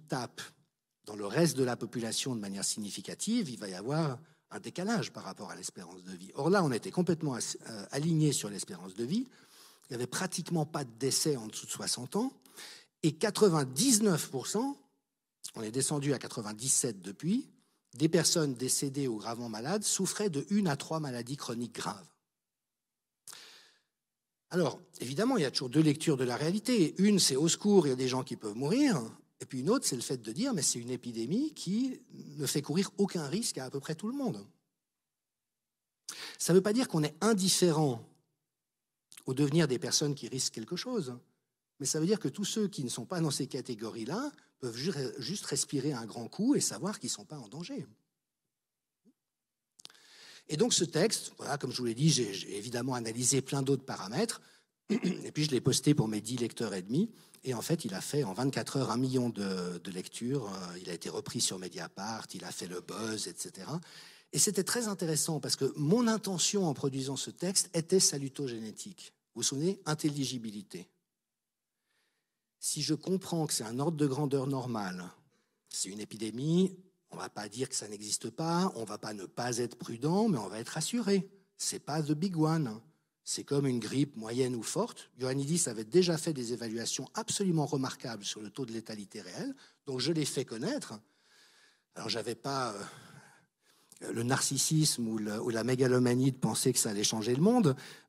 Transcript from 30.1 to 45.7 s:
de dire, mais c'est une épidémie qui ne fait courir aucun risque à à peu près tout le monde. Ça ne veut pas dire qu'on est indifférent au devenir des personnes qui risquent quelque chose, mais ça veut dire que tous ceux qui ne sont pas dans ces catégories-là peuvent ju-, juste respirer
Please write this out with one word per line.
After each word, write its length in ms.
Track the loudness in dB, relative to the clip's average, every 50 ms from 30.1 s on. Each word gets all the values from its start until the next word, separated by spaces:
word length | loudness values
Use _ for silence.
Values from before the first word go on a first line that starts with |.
| -4 -4
de 120 | -4 -8 -4
dire, 200 | -2 -2 0 0
mais 100 | 2 2
c'est 160 | 2 0 0
une 120 | -2 -4
épidémie 640 | -6 -6 -6 -6 -4 -4 -2 0 0 0 0 -2 -4
qui 460 | -6 -4 -2 0 0 0 -2 -4 -8 -14 _
ne 360 | -18 -16 -16 -14 -8 -6 -4
fait 160 | -2 -2 -2 -2
courir 280 | 0 0 0 0 0 0 -2
aucun 280 | -2 0 0 -4 -4
risque 320 | -2 -4 -2 -2 -2 -4 -4
à 80 | -8
à 40 | -6
peu 100 | -6 -8
près 140 | -6 -6 -8
tout 140 | -6 -6 -6
le 80 | -4
monde. 280 | -2 -4 -4 -4 -6 -10 -16 _ _ _ _ _ _ _ _ _ _ _ _ _ _ _ _ _ _ _ _ _ _ _ _ _ _ _ _ _ _ _ -14 -12 -12 -12 -14 -8 -6
Ça 140 | 2 6 6
ne 60 | 8
veut 40 | 8
pas 100 | 6 2
dire 160 | 2 2 2
qu'on 160 | 2 2 2
est 100 | 2 0 2
indifférent 840 | 4 4 4 6 4 4 4 6 6 6 6 6 4 4 2 0 -6 -14 _ _ _ _ _ _ _ _ _ _ _ _ _ _ _ _ _ _ _ _ -20 -14 -6
au 80 | -6 0
devenir 340 | 2 2 4 6 4 4 4
des 100 | 2 0
personnes 360 | 0 0 2 2 2 2 -2
qui 140 | -2 -6 -6
risquent 260 | -4 -2 -4 -4 -4
quelque 220 | -6 -8 -6 -6
chose, 400 | -6 -4 -4 -4 -4 -4 -4 -8 -12 _ _ _ _ _ _ _ _ _ _ _ _
mais 80 | -4
ça 140 | -2 0 2
veut 60 | 2
dire 120 | 2 2 2
que 100 | 2 -2
tous 160 | -2 -2 -4
ceux 220 | -2 0 0 0
qui 160 | -2 -2 -4 -4
ne 60 | -4
sont 160 | -4 -6 -6
pas 160 | -4 -2 0
dans 100 | 0 0
ces 160 | 0 -2 -4
catégories-là 840 | -4 -4 -6 -6 -6 -8 -6 -6 -8 -6 -6 -6 -4 -4 -4 -4 -6 -8 -12 _ _ _ _
peuvent 180 | -8 -8 -6
ju-, 160 | -4 -4 -4 -2 -2 -4 -6 -6 -8
juste 280 | -8 -6 -6 -6 -4
respirer 460 | -4 -2 -2 -2 -2